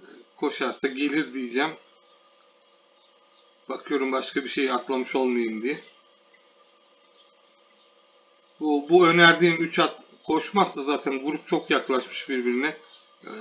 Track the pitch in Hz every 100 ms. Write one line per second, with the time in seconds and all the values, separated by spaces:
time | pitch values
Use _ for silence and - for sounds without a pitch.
0 | - - - - 147 - 127 - 139 127
1 | 143 147 135 127 123 120 151 156 - _
2 | _ _ _ _ _ _ _ _ _ _
3 | _ _ _ _ _ _ - 131 - 147
4 | 131 135 - 147 131 - 135 123 - 131
5 | 123 139 127 120 113 110 120 151 - _
6 | _ _ _ _ _ _ _ _ _ _
7 | _ _ _ _ _ _ _ _ _ _
8 | _ _ _ _ _ _ 156 147 147 175
9 | 170 170 170 160 175 165 165 - 156 -
10 | - - - 160 - 196 175 151 139 139
11 | 143 135 139 151 - 165 - 143 - 131
12 | - - - 131 120 123 147 156 - -
13 | _ _ - 107